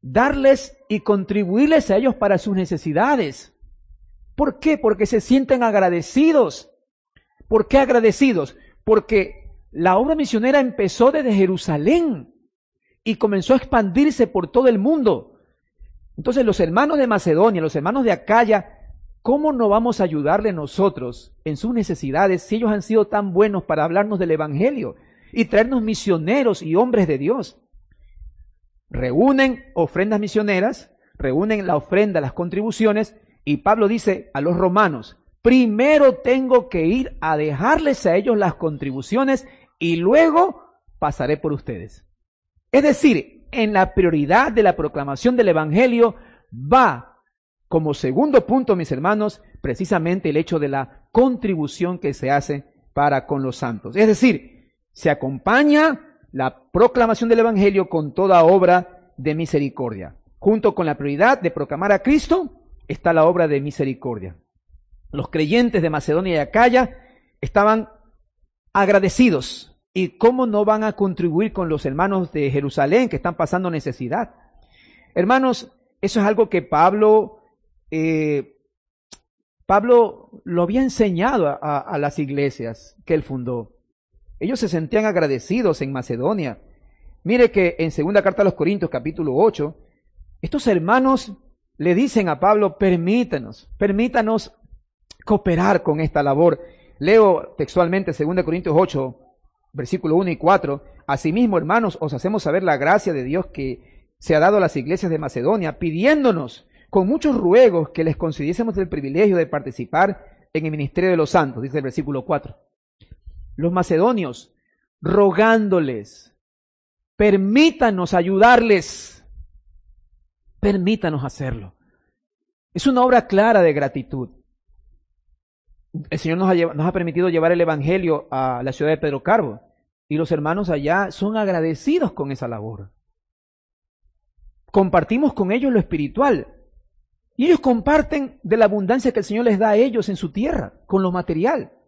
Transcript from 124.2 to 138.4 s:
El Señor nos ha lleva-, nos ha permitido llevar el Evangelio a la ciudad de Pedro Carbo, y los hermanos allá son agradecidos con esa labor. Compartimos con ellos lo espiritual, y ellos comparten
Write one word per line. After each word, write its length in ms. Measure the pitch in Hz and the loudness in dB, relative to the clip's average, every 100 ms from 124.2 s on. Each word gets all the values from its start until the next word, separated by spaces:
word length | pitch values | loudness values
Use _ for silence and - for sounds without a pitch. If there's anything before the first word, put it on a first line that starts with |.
| 123 _ _ _ _ _ _ _ _ _ _ _ _ _ _ _ _ - 147 | -10 _ _ _ _ _ _ _ _ _ _ _ _ _ _ _ _ -16 -10
El 80 | 160 | -8
Señor 180 | 160 165 | -4 -2
nos 120 | 190 | 2
ha 40 | |
lleva-, 220 | 180 165 147 | 2 0 -2
nos 100 | 160 | -4
ha 60 | |
permitido 380 | 185 170 156 180 | -2 -4 -2 0
llevar 220 | 165 165 | 2 2
el 100 | 175 | 2
Evangelio 640 | 170 156 143 190 175 151 - | 0 0 -2 -2 0 -2 -4
a 320 | 135 131 123 | -4 -4 -4
la 80 | 131 | -6
ciudad 200 | 131 147 | -4 -2
de 60 | 156 | -2
Pedro 260 | 156 139 | -2 -6
Carbo, 380 | - 226 151 107 _ _ _ _ _ | 0 0 0 -8 _ _ _ _ _
y 100 | 151 | -6
los 140 | 160 | -2
hermanos 380 | 160 151 175 190 | -2 -2 -4 -2
allá 400 | 151 143 175 196 | -4 -2 -2 -2
son 260 | - 196 220 | -4 -4 -2
agradecidos 760 | 208 180 160 160 - 330 262 | -2 -2 -2 -4 -2 -2 -2
con 180 | - 139 | -6 -10
esa 160 | 135 123 | -8 -8
labor. 440 | 113 107 104 98 _ _ _ _ _ _ _ _ _ _ _ _ _ _ _ - _ _ | -10 -12 -14 -18 _ _ _ _ _ _ _ _ _ _ _ _ _ _ _ -20 _ _
Compartimos 640 | - 190 180 156 233 285 | 0 2 2 0 0 0
con 180 | - 185 | 0 -2
ellos 220 | 226 269 | 0 0
lo 60 | 233 | 0
espiritual, 680 | 170 160 147 - 190 165 - - _ _ _ _ _ _ _ - | 0 -4 -6 -2 0 0 -4 -18 _ _ _ _ _ _ _ -4
y 120 | 277 | 2
ellos 120 | 349 | 2
comparten 800 | 269 233 214 302 302 302 269 - | 4 0 2 2 2 -4 -6 -10